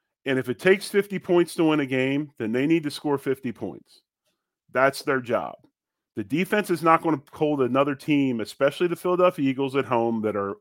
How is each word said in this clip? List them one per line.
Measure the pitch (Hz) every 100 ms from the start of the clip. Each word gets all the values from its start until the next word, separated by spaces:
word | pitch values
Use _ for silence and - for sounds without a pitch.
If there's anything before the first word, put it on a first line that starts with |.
| _ _ 139
And | 131
if | 123
it | 120
takes | 185 196 -
fifty | 202 196 185
points | - 175 170
to | -
win | 160 151
a | 135
game, | 131 131 139 147 -
then | 113
they | 120 143
need | 165
to | 147
score | - 151 139
fifty | 143 131 123
points. | 107 98 62 _ _ _ _ _ _ _ _ _
That's | 127 135 -
their | - 135
job. | 120 107 67 - _ _ _ _ _ -
The |
defense | 101 156 185 208 196
is | 170
not | 165 165
gonna | 165 151 -
hold | - 151 147
another | 123 131 143
team, | 135 - 147 135 117
especially | 104 - 143 - 175
the | 170
Philadelphia | 180 180 180 180 139
Eagles | 131 139 135
at |
home | 131 120 117 113
that | 107 101
are, | 101 104